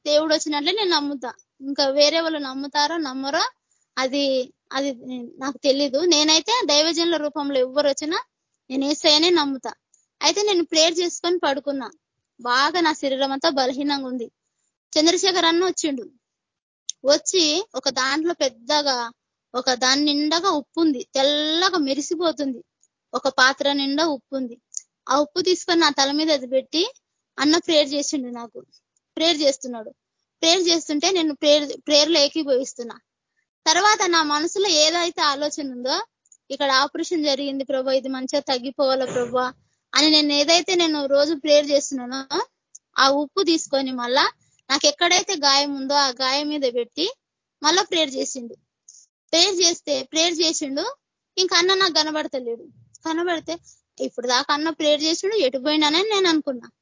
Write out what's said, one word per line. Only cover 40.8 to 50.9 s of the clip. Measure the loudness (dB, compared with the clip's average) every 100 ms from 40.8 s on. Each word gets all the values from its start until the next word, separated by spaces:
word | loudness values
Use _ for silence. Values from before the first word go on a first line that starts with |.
| 2 0 0
రోజు | 2 2
ప్రేయర్ | 0 4 4 4
చేస్తున్నానో, | 0 0 -6 -8 -10 -6 -6 -6 _ _ -20 _ 2
ఆ | 2
ఉప్పు | 2 0 -2
తీసుకొని | 0 0 -2 -4 -4
మళ్ళా | -4 -2 0 0 -2 _ _ -4
నాకు | 0 2
ఎక్కడైతే | 2 2 0 0
గాయం | -2 2 2 0 -2
ఉందో | -2
ఆ | 0 0
గాయం | 0 -2 -2 -2
మీద | -2 -2
పెట్టి | -2 -6 -4 -6 -6 _ _ _ _
మళ్ళా | 0 0
ప్రేయర్ | 0 0 -2
చేసిండు. | -2 -6 -8 -14 -18 _ _ _ -20 _ _ _
ప్రేయర్ | 2 2
చేస్తే, | 2 0 -2 -4 -6 -4
ప్రేయర్ | -2 0
చేసిండు, | 0 -2 -2 -4 -6 -6